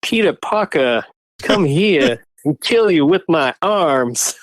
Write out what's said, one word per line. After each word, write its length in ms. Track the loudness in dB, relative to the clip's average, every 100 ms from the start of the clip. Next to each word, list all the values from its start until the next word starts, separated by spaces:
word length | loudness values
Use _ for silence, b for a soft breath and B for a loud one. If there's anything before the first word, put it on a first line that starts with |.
Peter 300 | -4 -2 0
Parker, 720 | -2 -4 -4 -2 0 0 0 -4 _ _ _
come 220 | -2 0
here 600 | 2 2 2 2 2 -2 _ _
and 160 | -6 -4
kill 300 | -2 0 2
you 140 | 2
with 180 | 2 0 0
my 260 | 0 0 -2
arms. 720 | -2 0 2 0 -2 -4 -6 -8